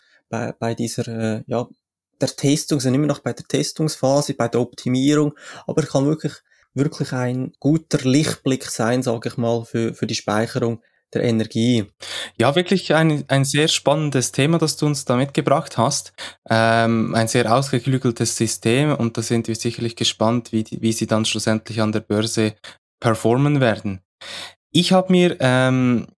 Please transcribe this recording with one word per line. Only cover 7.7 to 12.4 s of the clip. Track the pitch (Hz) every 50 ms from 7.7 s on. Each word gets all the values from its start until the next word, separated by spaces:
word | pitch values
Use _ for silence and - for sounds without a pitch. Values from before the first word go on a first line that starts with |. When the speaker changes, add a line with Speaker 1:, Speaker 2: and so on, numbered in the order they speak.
| 156 160 - _ - 151 -
Speaker 1:
Lichtblick | 131 127 147 160 - 113 - _ 135 131 131 -
sein, | - - - 117 110 123 127 123
sag | 127 117 117 -
ich | 117 - -
mal, | 117 117 117 117 113
für, | - - 120 113 113 -
für | - -
die | 110 117
Speicherung | - - - 104 107 113 117 - 127 117 117 117 110 - _ _ _ _ _ -
der | 117 -
Energie. | 120 113 113 110 107 - 113 113 123 123 113 98 - _ _ - - - - - - -
Speaker 2:
Ja, | -